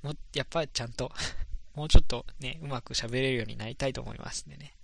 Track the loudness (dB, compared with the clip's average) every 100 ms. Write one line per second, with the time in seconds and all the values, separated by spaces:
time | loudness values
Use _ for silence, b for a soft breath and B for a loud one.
0 | -8 -10 -6 -6 -2 -2 -2 -4 -6 -4
1 | -6 B B B -2 -4 -6 -8 10 10
2 | 10 2 -4 -8 -8 -8 -6 -6 -4 -4
3 | -2 0 0 0 -4 -6 -8 -4 -4 -4
4 | -8 -10 -8 -10 -10 -16 -18 -20